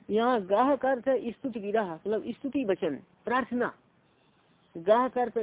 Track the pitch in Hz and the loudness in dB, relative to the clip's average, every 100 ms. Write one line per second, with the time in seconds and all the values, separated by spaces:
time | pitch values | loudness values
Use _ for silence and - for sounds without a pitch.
0 | - 208 240 240 185 202 269 277 262 262 | -2 0 2 0 2 4 4 4 2 0
1 | 269 254 233 - 269 220 202 220 190 165 | 0 0 -2 -8 -8 -6 -2 0 0 -4
2 | 196 214 240 - 277 285 214 180 175 131 | -4 -4 -4 -8 -6 -2 -2 0 -2 -4
3 | - _ - 247 247 240 196 - _ _ | -10 _ -2 -2 0 -2 -4 -6 _ _
4 | _ _ _ _ _ _ _ 170 170 226 | _ _ _ _ _ _ _ -4 2 4
5 | 254 247 240 226 | 4 0 -2 -2